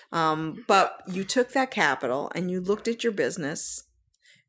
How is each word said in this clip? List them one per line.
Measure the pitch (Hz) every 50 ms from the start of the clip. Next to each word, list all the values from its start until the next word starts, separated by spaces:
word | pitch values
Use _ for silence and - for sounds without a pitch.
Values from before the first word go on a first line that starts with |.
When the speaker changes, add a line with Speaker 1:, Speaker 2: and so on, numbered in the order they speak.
| - _
Speaker 1:
Um, | - 170 165 160 156 156 160 160 151 190 247 -
but | 214 196 185 - - - - -
Speaker 2:
Yeah. | 185
Speaker 1:
you | 185 196
took | 190 - 262 247 254 -
that | 277 262 254
capital | - 220 165 147 135 127 - 123 123 139 147 - -
and | 165 175 180
you | 180 185
looked | 180 180 202 214 - 226
at | 233 233 -
your | 233 214
business | 190 151 123 165 175 160 139 160 - - - - - - _ _ _ _ _ _ _ _ _ - _ _